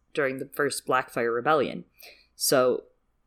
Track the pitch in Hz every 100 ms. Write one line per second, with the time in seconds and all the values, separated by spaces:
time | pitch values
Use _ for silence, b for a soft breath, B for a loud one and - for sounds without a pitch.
0 | _ - 135 131 135 - 143 - - 127
1 | - 135 117 117 135 156 90 - - b
2 | b b b - - 135 127 - - _
3 | _ _